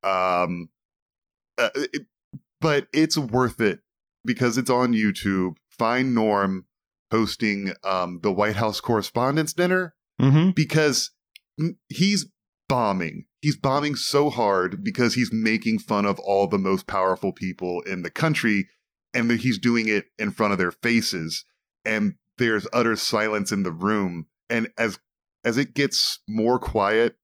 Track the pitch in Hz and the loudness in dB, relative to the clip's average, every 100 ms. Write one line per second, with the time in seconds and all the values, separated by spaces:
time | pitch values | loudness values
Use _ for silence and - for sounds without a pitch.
0 | 95 95 92 90 90 87 85 _ _ _ | 0 0 2 2 0 -2 -10 _ _ _
1 | _ _ _ _ _ - 117 139 147 151 | _ _ _ _ _ -2 -2 0 -6 -8
2 | - _ _ - _ _ 160 143 135 143 | -12 _ _ -20 _ _ 0 0 0 0
3 | 156 160 135 117 123 - 110 82 _ _ | 2 2 0 2 0 2 0 0 _ _
4 | _ _ - 120 123 117 127 123 127 113 | _ _ -6 0 0 0 2 2 4 2
5 | 107 95 101 95 92 85 _ _ 113 123 | 2 0 0 0 0 -4 _ _ -2 0
6 | 131 120 110 101 98 95 - _ _ _ | 0 2 2 2 2 -2 -8 _ _ _
7 | _ 110 107 - 110 101 98 87 95 95 | _ 0 0 -2 -2 -2 -4 -6 -2 -2
8 | 90 90 104 95 104 104 113 101 - 113 | -2 -2 -2 0 0 0 -2 -4 0 0
9 | 98 - 127 147 156 - 180 185 180 _ | 0 -2 0 0 -2 -2 0 0 -2 _
10 | _ _ 131 143 180 180 156 156 151 127 | _ _ 4 6 4 2 0 2 2 2
11 | - _ _ - _ - 160 190 _ - | -4 _ _ -20 _ -6 -6 -6 _ 0
12 | 190 202 151 _ _ _ _ 131 110 95 | 0 2 -4 _ _ _ _ 0 0 0
13 | 82 80 - _ 151 143 139 135 147 143 | -4 -8 -16 _ -4 -2 0 0 0 -4
14 | - 143 147 123 110 98 90 92 - 101 | -2 2 2 2 0 2 0 -2 -6 0
15 | 120 120 120 110 110 110 113 110 - 104 | 0 2 -2 0 0 0 0 -4 0 0
16 | 101 98 - 98 98 101 95 95 - 101 | 0 -2 0 2 2 0 0 -2 -2 -2
17 | 92 92 101 - 92 90 90 87 - 95 | 0 0 -4 -6 -8 -6 -6 -6 -6 -8
18 | 85 - 160 151 117 104 92 _ _ _ | -8 -4 -2 0 0 0 -2 _ _ _
19 | _ 127 117 117 120 104 123 117 110 107 | _ -4 0 0 0 0 0 0 0 -2
20 | - _ 107 95 107 98 90 - 117 117 | -2 _ -6 0 0 2 0 -2 0 2
21 | 110 90 80 - - _ _ _ 110 110 | 0 -4 -6 -8 -12 _ _ _ -4 -2
22 | 104 - _ _ 120 107 101 120 117 107 | -2 -4 _ _ 0 0 0 0 2 0
23 | - 110 107 107 98 101 92 82 95 107 | 0 0 0 -2 -2 -2 -2 -2 0 0
24 | 95 87 78 _ _ 117 110 - 113 95 | -2 -6 -12 _ _ -4 -4 -2 -4 -4
25 | _ _ _ _ 117 117 139 - 139 - | _ _ _ _ -2 0 -2 0 -2 0
26 | - - - 107 110 123 - 110 98 110 | -4 -6 -6 0 2 2 0 0 2 4
27 | 117 - | 2 0